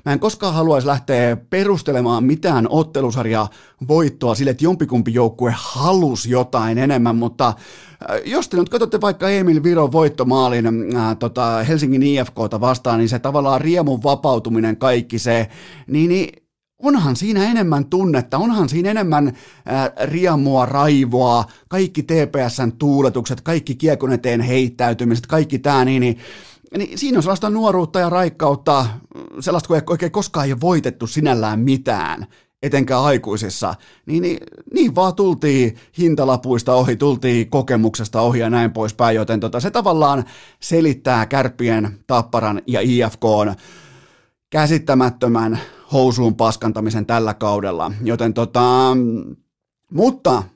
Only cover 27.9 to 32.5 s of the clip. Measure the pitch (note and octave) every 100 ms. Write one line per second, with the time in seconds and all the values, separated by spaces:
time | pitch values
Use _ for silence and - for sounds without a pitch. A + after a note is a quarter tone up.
27.9 | F#3+ F3 F3+ F3 - D3+ C#3 - C#3 B2
28.9 | A2 - - - - D#3+ E3+ - D#3+ D#3+
29.9 | D#3+ E3+ G#3 G3 E3 C#3 B2+ E3 E3+ B2+
30.9 | - A2+ D#3 D3+ A#2+ A2 A2 B2+ C3+ C3+
31.9 | G2+ D#2+ - G#2+ _ _